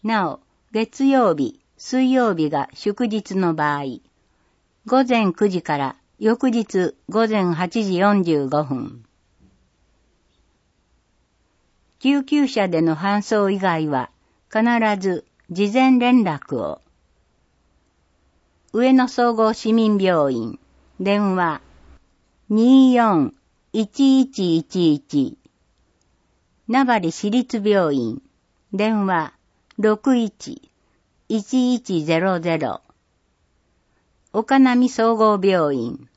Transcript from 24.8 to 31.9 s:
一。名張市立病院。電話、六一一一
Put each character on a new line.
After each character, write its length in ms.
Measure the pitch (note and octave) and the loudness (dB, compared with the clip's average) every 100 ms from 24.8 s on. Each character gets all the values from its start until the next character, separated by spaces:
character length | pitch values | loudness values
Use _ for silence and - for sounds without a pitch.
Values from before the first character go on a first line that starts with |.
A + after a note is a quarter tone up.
| E3+ D3 | 2 0
一。 420 | _ C#3+ C3 - _ _ _ _ _ _ _ _ _ _ _ _ - | _ -2 -2 -6 _ _ _ _ _ _ _ _ _ _ _ _ -4
名 180 | A#3+ | 0
張 280 | C4 A3+ E3 | 2 0 -2
市 180 | - G#3 | -4 -2
立 320 | A#3+ B3+ A#3 | -2 -2 -4
病 340 | G#3 G3+ E3 C#3 | 0 2 2 -2
院。 240 | A#2 - _ _ _ _ _ | -4 -8 _ _ _ _ _
電 320 | G3 G#3+ G#3+ G3 | -4 -2 -2 0
話、 280 | F3 D#3 _ _ _ _ - | -2 -4 _ _ _ _ -2
六 400 | G#3+ G#3+ - B3 | 0 0 2 0
一 540 | A3+ _ - - _ _ _ _ _ _ _ | 0 _ -18 -18 _ _ _ _ _ _ _
一 460 | A3 G3+ B3+ B3 B3 | -6 -2 -2 0 -2
一 280 | - | -2